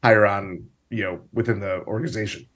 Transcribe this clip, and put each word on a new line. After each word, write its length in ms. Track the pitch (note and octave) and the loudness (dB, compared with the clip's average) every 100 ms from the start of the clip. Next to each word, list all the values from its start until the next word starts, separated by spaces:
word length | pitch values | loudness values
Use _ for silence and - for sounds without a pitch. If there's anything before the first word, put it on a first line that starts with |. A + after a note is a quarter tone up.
higher 240 | A#2+ A2 G#2 | 6 6 6
on, 400 | G2+ G2 F2+ - _ _ | 2 -4 -10 -14 _ _
you 140 | A#2 | -6
know, 160 | F#2+ F2 - | -4 -6 -8
within 260 | - A#2 G#2 | -4 -2 -2
the 220 | G2 F#2 - | -2 -6 -4
organization? 640 | G#2+ A2 G#2+ G#2+ - - | -4 -4 -4 -6 -8 -16